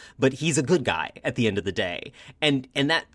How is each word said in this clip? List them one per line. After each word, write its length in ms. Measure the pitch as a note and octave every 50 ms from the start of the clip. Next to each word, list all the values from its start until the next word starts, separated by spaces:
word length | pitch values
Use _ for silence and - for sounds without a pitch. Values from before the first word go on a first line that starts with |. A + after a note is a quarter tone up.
| - - - -
but 140 | B2 C3+ C3
he's 260 | - D3+ E3 D3 D#3
a 40 | C3
good 200 | B2 F#3 E3+ B2
guy 280 | A#2 - E2 D#2 - - - -
at 100 | D3 -
the 120 | - A#2
end 100 | G#2+ F#2+
of 60 | G2+ F#2
the 80 | G2
day. 400 | F2 G#2+ G2 F2 E2+ - - - - - - - - -
And, 260 | D#3 D3+ C#3+ C3 B2+ - -
and 120 | C#3+ C#3+ D3
that, 140 | E3 D#3+ - _